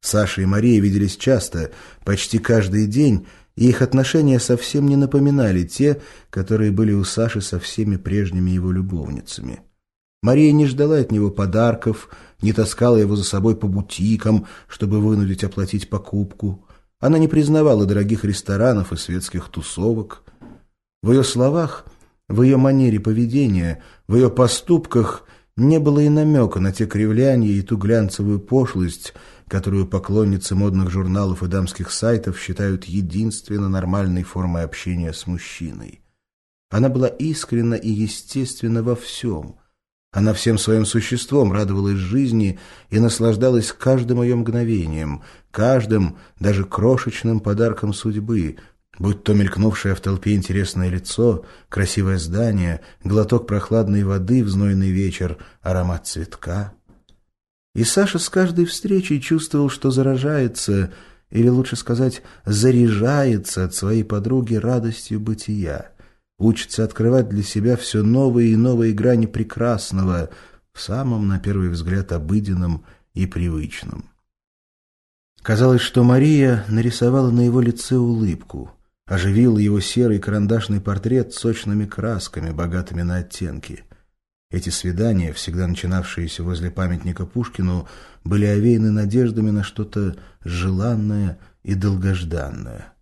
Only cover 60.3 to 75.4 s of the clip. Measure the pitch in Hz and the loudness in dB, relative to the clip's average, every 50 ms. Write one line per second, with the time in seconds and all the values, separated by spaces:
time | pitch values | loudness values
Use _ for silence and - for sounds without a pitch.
60.3 | 151 147 131 117 120 - - - 101 98 95 90 - - - - - _ _ _ | 0 0 -2 -2 -2 -6 -4 -2 0 0 0 -2 -4 -14 -20 -20 -20 _ _ _
61.3 | - 110 117 123 123 127 131 127 - 120 - - 120 117 131 131 123 - - - | 0 2 4 4 4 2 0 -2 -4 -8 -4 -4 -2 0 0 0 -2 -4 -16 -20
62.3 | - - _ - 104 101 113 127 123 120 120 117 110 101 107 123 143 147 139 131 | -20 -14 _ -2 0 2 4 4 6 6 4 4 4 2 2 2 2 2 2 2
63.3 | 117 104 - - - 95 92 90 - - - 98 110 113 107 110 110 104 101 117 | 0 0 -2 -4 -4 -4 -4 -4 -4 -4 -2 0 0 0 0 -2 -4 -4 -2 -2
64.3 | 127 131 123 110 117 107 101 113 127 123 110 113 110 - - - 110 107 107 107 | -2 -2 0 0 -2 -2 0 0 -2 0 -2 -4 -6 -6 -10 -8 -8 -6 -4 -4
65.3 | 110 104 - - 107 101 95 80 71 71 - - _ _ - - _ _ _ _ | -6 -6 -6 -6 -4 -4 -4 -4 -6 -8 -10 -14 _ _ -20 -20 _ _ _ _
66.3 | _ _ 95 113 110 - - - - - 110 104 - - 110 117 123 131 120 104 | _ _ 2 2 2 2 -4 -8 -4 -2 -2 -4 -2 0 2 2 4 2 2 0
67.3 | 98 104 98 - - 110 101 117 123 117 - - - 110 107 107 117 131 135 131 | -2 -4 -4 -2 -4 -2 0 0 0 0 -2 -4 -2 0 2 2 4 4 2 2
68.3 | 120 120 117 113 110 110 117 127 127 117 117 113 107 101 104 123 123 117 113 107 | 2 4 4 4 4 4 4 4 2 2 2 0 0 2 2 2 4 2 2 0
69.3 | - 110 110 - - - 117 120 117 104 - - - 95 92 95 90 87 80 - | -2 -6 -6 -6 -4 -4 -2 -2 -2 -2 -4 -4 -2 -2 0 0 0 -2 -4 -6
70.3 | - - - - - _ _ _ _ - - - - 123 135 131 117 110 104 98 | -10 -18 -20 -20 -20 _ _ _ _ -16 -8 -6 -6 -4 -2 -2 -2 0 0 0
71.3 | 95 92 - 101 101 98 92 90 85 85 80 85 92 98 95 - 87 82 76 78 | -2 -2 -2 -2 -2 -2 -2 -2 -2 -4 -4 -2 -2 -2 -2 -4 -6 -6 -4 -2
72.3 | 98 107 104 101 95 90 90 85 82 78 - - - _ _ _ _ - 95 92 | -2 -2 0 0 -2 -2 0 -2 -2 -4 -6 -14 -20 _ _ _ _ -4 -4 -4
73.3 | - 85 87 87 82 78 76 76 - - - - - - - - _ _ _ _ | -2 -4 -4 -2 -4 -4 -6 -8 -12 -12 -14 -12 -12 -12 -14 -16 _ _ _ _
74.3 | _ _ _ _ _ _ _ _ _ _ _ _ _ _ _ _ _ _ _ _ | _ _ _ _ _ _ _ _ _ _ _ _ _ _ _ _ _ _ _ _
75.3 | _ _ | _ _